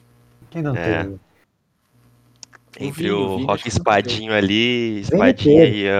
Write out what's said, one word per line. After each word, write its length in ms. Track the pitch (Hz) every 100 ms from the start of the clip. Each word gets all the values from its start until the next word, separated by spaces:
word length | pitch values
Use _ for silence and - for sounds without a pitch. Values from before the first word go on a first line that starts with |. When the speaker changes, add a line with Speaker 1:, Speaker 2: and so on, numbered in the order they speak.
| _ _ _ _ -
Speaker 1:
Quem 120 | 165
não 140 | 147 107
Speaker 2:
É. 260 | 85 82
Speaker 1:
teve? 120 | 98 95 _ _ _ _ _ _ _ _ _ _ _ _ - _ _ -
Speaker 2:
Entre 100 | 139
Speaker 3:
O 40 |
Vini, 180 | 147 170
Speaker 2:
o 80 | 101 -
Speaker 3:
o 100 | 92
Vini 100 | 135
Speaker 2:
rock 60 |
Speaker 3:
acho 80 | -
que 40 | 120
nunca 0 |
Speaker 2:
espadinho 640 | 95 101 101 101 107 110
ali, 560 | 107 98 104 120 120 113
Speaker 1:
Vini 100 | 104
Speaker 2:
espadinha 640 | 104 - 95 - 147 156
Speaker 1:
teve. 200 | 165 208 196
Speaker 2:
e, 40 | 196